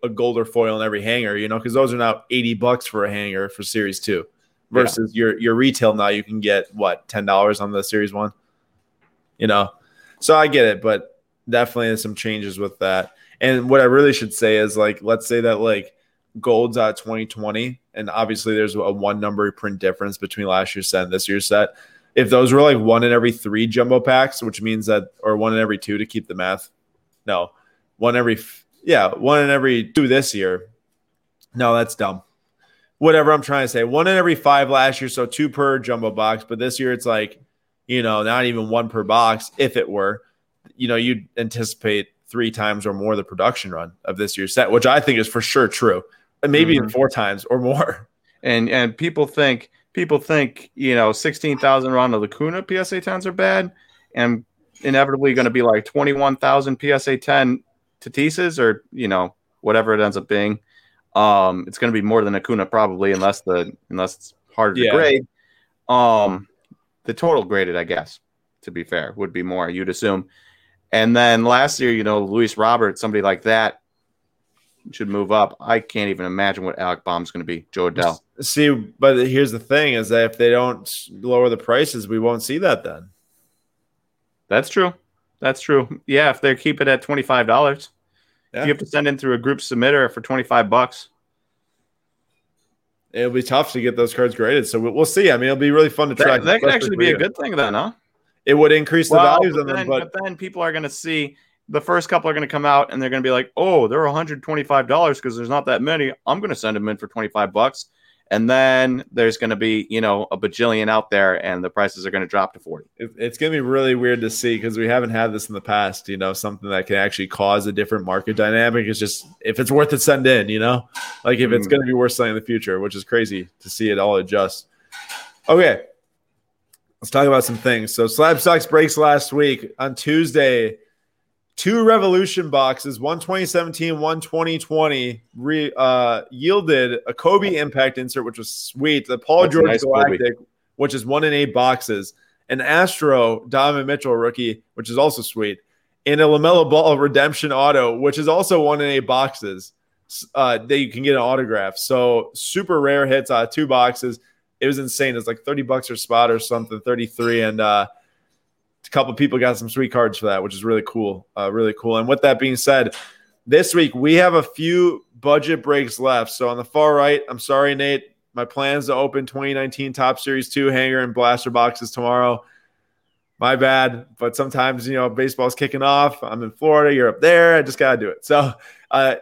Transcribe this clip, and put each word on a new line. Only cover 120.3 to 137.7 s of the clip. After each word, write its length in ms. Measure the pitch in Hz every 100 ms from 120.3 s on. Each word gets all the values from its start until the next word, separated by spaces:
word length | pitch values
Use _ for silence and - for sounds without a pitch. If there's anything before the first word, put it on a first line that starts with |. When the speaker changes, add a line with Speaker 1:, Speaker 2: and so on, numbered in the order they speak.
| 120 101
Speaker 1:
you 120 | 107
know? 280 | 113 123 - - - -
Like, 160 | 120 123
if 100 | 127
it's 160 | 120 98
Speaker 2:
Mm. 40 |
Speaker 1:
gonna 160 | 143 127
be 60 |
worth 200 | 123 123
something 180 | 123 117
in 60 | 110
the 40 |
future, 380 | 110 113 104 92
which 160 | 101
is 80 | 98
crazy 460 | - 117 107 98 90 _
to 80 | 92
see 220 | - 110
it 80 | 98
all 160 | 101 98
adjust. 520 | 92 101 95 - - _ _ - - - - _ -
Okay. 340 | 165 165 95 - _ _ _ _ _ _ _ _ _ _ _
Let's 80 | -
talk 160 | 139 143
about 160 | 135
some 140 | 123 117
things. 360 | 127 117 110
So 140 | - 113
Slab 320 | 127 156 165
Stocks 280 | 180 170 160
breaks 300 | 156 156 151
last 360 | 151 147 -
week 400 | 147 143 127 - -
on 200 | 135 127
Tuesday. 840 | 147 156 160 143 135 123 110 110 _ _ _ _ _ _ _ -
Two 260 | 180 233
Revolution 640 | 220 220 196 185 190 185 160
boxes, 500 | 139 131 127 143 113
one 220 | 139 165
twenty 240 | 165 190
seventeen, 560 | 180 175 165 160 165 156
one 180 | 156 160
twenty 340 | - 160 165 160
twenty, 640 | - 156 156 139 123 113 _ 117
re-, 360 | 135 156 147 -
uh, 460 | 131 127 120 113 -
yielded 720 | 127 156 202 160 135 123 120 123
a 60 |
Kobe 440 | - 165 202 196 160
Impact 420 | 147